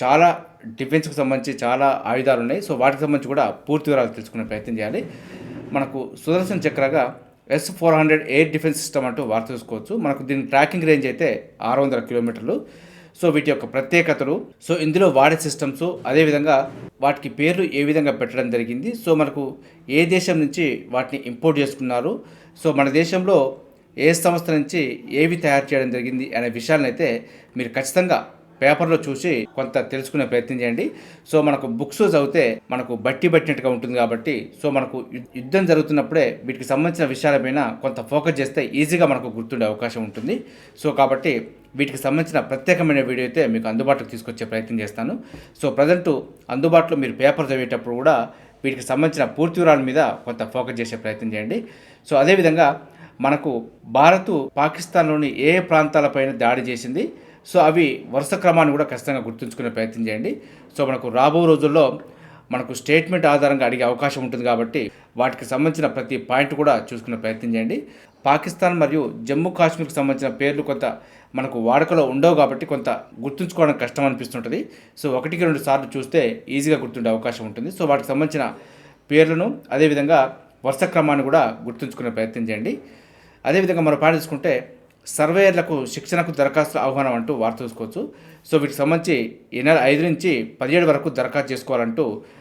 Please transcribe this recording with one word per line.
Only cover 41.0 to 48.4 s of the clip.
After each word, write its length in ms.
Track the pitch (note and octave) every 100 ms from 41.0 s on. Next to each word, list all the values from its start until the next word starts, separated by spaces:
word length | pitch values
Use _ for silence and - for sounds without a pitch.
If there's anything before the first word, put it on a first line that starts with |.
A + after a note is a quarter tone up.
| C3+ C3+ E3+ A#2 - - _ B2+
వీటికి 200 | C#3 C3+ C3+
సంబంధించిన 360 | D3+ D#3+ D3 B2
ప్రత్యేకమైన 520 | C3+ - F3 D#3+ C#3 B2
వీడియో 160 | B2 B2+
అయితే 140 | D#3+ B2+ A2+
మీకు 140 | A2+
అందుబాటులోకి 420 | A2+ C3+ C3+ - A2+
తీసుకొచ్చే 320 | - A2+ A2
ప్రయత్నం 260 | A2 A2 A2+
చేస్తాను. 320 | G#2 - B2 A#3+ - - - -
So, 80 | C#3+ C#3
ప్రజెంట్ 320 | D3 F3 F3 C3+ - - - B2+
అందుబాటులో 420 | E3 E3 E3 D3+
మీరు 120 | B2+ A2+
పేపర్ 280 | C3+ C#3+ C#3
చదివేటప్పుడు 460 | C3 B2 A#2+ A#2+ A#2+
కూడా 140 | D3 B2+ A2+ -